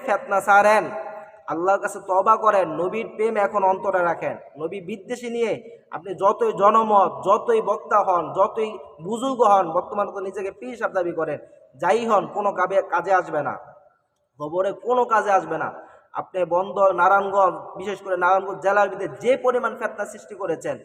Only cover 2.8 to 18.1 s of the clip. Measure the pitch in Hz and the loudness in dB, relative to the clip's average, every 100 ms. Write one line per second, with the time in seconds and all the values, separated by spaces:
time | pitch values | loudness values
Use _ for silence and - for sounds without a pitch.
2.8 | 180 220 226 - 220 220 196 208 190 190 | -4 -4 -6 -4 -2 0 0 2 2 2
3.8 | 196 190 170 160 151 117 - - 165 202 | 0 0 0 -2 -6 -8 -12 -10 -8 -8
4.8 | 170 214 - 247 240 233 226 143 110 - | -10 -12 -10 -10 -6 -2 -2 -4 -8 -20
5.8 | _ 143 185 165 196 - 226 180 202 220 | _ -12 -10 0 0 2 0 2 4 4
6.8 | 220 202 175 - 156 214 233 226 196 202 | 4 4 4 0 2 2 2 0 0 -4
7.8 | - 214 190 175 156 180 208 226 214 - | 0 2 2 0 0 0 0 0 -6 -8
8.8 | - - 165 226 269 247 220 196 170 175 | -16 -14 -8 -4 -2 2 4 4 2 -2
9.8 | 185 208 196 196 190 190 196 196 247 226 | -4 -4 -6 -6 -10 -8 -10 -10 -14 -6
10.8 | 214 185 175 160 156 143 - - _ 131 | -4 -2 -4 -4 -6 -6 -12 -20 _ -4
11.8 | 170 220 226 202 160 202 202 185 185 190 | 0 2 2 0 0 -2 -2 0 0 0
12.8 | - 170 175 190 160 151 135 101 - - | 0 -2 2 2 2 -4 -4 -8 -12 -20
13.8 | _ _ _ _ _ - 151 175 196 190 | _ _ _ _ _ -12 -6 -2 -2 -4
14.8 | 220 247 240 220 202 190 160 160 127 101 | -2 0 2 2 4 2 0 -4 -6 -8
15.8 | - - _ - 143 185 170 175 196 202 | -16 -20 _ -12 -8 -4 0 0 0 2
16.8 | 196 180 185 196 196 196 185 160 - - | 2 4 4 4 2 2 2 2 -8 -10
17.8 | 190 190 190 | -8 -8 -4